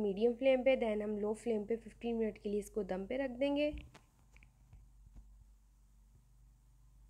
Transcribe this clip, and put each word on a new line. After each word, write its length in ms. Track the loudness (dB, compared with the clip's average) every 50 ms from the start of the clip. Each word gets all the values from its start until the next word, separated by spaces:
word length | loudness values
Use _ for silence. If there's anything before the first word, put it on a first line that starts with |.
| 2
मीडियम 320 | 0 2 4 2 2 2
फ्लेम 280 | 4 4 4 4 6 6
पे। 140 | 4 4
Then 260 | 4 2 0 0 0 -2
हम 160 | -2 -2 -2
लो 160 | -2 -2 -2
फ्लेम 300 | -2 -2 -2 -2 -2 0
पे 120 | -2 -4
फ़िफ़्टीन 400 | -4 -4 -10 -16 -8 -6 -4 -2
मिनट 220 | 0 0 -2 -2 -4
के 100 | -6 -4
लिए 100 | -4 -2
इसको 260 | -4 -4 -4 -6 -4
दम 220 | -2 -4 -4 -4
पे 100 | -4 -4
रख 140 | -4 -4 -4
देंगे। 460 | -2 -2 0 0 2 2 0 0 -2 -4 -10 -16 -20 -20 -20 _ _ -20 -20 -20 -20 -20 -20 -20 -20 -20 -20 -20 -20 -20 -20 -20 -20 -20 -20 -20 -20 -20 -20 -20 -20 -20 -20 -20 -20 -20 -20 _ _ _ -20 _ -20 -20 -20 -20 -20 -20 _ _ -20 -20 -20 -20 -20 _ _ -20 -20 -20 -20 -20 -20 -20 -20 -20